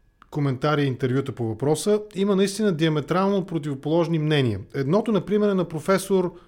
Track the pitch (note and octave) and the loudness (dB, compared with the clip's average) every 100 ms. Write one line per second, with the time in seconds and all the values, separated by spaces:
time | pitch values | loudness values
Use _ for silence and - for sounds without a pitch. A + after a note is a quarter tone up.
0 | _ _ - D#3 C#3+ B2+ D3 D3+ C#3+ A#2+ | _ _ -10 -2 -2 0 0 0 0 -2
1 | C3 C3 C3+ - A2+ A2 C#3 D#3 G#3 G#3 | -2 -2 -2 -4 -6 -2 0 0 0 0
2 | G#3 F3 G3+ F#3+ G3 G3+ G#3+ D#3 D#3+ D3+ | -2 -2 0 2 0 0 0 2 0 0
3 | - E3+ G3 G3+ F3+ E3 D3 C3 D3 E3+ | 0 0 2 0 -2 -4 -4 -6 0 0
4 | D#3 E3 D3+ D3+ B2+ G2 - C#3 C3+ G3 | 2 0 2 2 2 -2 -6 -4 0 0
5 | A3+ G3+ - G#3 G#3 F#3+ E3 D#3 - F#3+ | 2 0 0 2 2 2 -2 -4 0 0
6 | F#3+ F#3+ F3 F3 | 2 0 0 -4